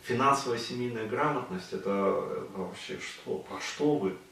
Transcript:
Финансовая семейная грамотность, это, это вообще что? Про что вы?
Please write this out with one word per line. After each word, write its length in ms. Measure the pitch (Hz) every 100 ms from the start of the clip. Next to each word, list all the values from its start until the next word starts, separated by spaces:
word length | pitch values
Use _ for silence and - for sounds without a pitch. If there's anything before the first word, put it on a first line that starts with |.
Финансовая 560 | - 120 135 120 127 117
семейная 480 | - 123 123 113 107
грамотность, 680 | 123 147 131 - 92 -
это, 180 | 95 101 98 98 95 90 - -
это 80 | 95
вообще 400 | 90 - - 73
что? 400 | - - - - -
Про 120 | 95
что 380 | - - 147 -
вы? 180 | - - -